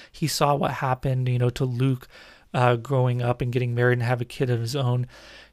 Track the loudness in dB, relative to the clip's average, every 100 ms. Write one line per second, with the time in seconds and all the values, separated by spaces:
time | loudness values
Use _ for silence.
0 | -20 -6 -4 0 0 2 0 -2 -2 -2
1 | -2 -2 0 2 0 0 -2 0 0 0
2 | -6 -20 -20 -20 _ 0 2 2 0 0
3 | 2 0 -2 -2 -2 -2 -2 2 2 2
4 | 0 -2 -4 -4 -2 0 -2 -2 0 0
5 | -2 -8 -20 -20 -14